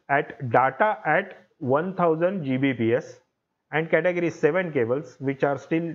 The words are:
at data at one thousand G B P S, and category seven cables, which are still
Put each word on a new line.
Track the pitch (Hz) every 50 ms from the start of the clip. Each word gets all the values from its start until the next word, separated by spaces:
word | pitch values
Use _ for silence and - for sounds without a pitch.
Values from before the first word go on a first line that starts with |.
| _ -
at | 139 143 - - - - 139 120
data | 113 127 127 135 131 - 214 214 208 - -
at | 165 151 175 196 190 - - _ _ _ -
one | 160 123 131 147 165 190 185
thousand | 190 175 170 160 160 170 180 196 196 151
G | 135 131 131
B | 135 139 131
P | 117 117 113 117
S, | 135 160 - - - _ _ _ _ _ _ _ _ _ _ 143
and | 151 160 160
category | 175 160 160 180 180 175 175 165
seven | - - - 147 151 185 185 175 151
cables, | 139 117 110 123 143 160 - - -
which | 135 135 139 135 -
are | 143 143 131
still | - - 165 165 170 170